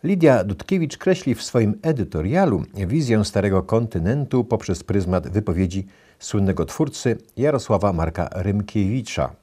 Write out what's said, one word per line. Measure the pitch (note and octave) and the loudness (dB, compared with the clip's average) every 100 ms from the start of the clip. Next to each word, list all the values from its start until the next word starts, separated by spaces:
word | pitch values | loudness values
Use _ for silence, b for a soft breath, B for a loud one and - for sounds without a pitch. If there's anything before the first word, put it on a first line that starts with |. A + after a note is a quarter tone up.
Lidia | D3+ F#3+ E3 B2+ | 0 4 6 6
Dudkiewicz | F#2+ G2 - F#3+ D#3+ - | 4 -4 -2 0 0 -2
kreśli | - F#3 C#3+ A#2 | 0 0 2 -2
w | |
swoim | - B2 G#2+ G#2 | 0 2 2 2
edytorialu | D#3+ D3 F#2 D#2 E2+ D#3 F#3+ G2 - | -2 -2 -2 -2 0 2 2 2 -2
wizję | - F#2+ C#3 C#3 A2 G#2 | -6 -2 0 2 2 2
Starego | - G2 F#2+ | 0 2 2
Kontynentu | F#2 A2 A#2 - E2 C3+ C#3 B2+ | 2 0 0 -2 0 0 0 -2
poprzez | A2+ A#2 - E2+ | 0 -2 -2 -6
pryzmat | - G2+ F2 F2+ F2 | -2 -2 0 -2 0
wypowiedzi | F#2+ - F2 F#2 F#2+ F#2+ B B B | -4 -2 -2 -2 -2 -10 B B B
słynnego | - G#2 G2 F#2 D#2+ | -6 -2 0 0 -4
twórcy | - D3 - B2+ A2+ - - | -2 -4 -2 -4 -4 -6 -4
Jarosława | C#3 C#3+ - G2+ G2+ | 0 0 0 2 2
Marka | F2 E2 E2 E2+ | 0 -2 -2 -6
Rymkiewicza. | - F#2 G2+ G#2 G#2+ G2 B2 A2 - C2+ - | -4 -2 -2 -2 -2 -2 -2 -6 -4 -4 -6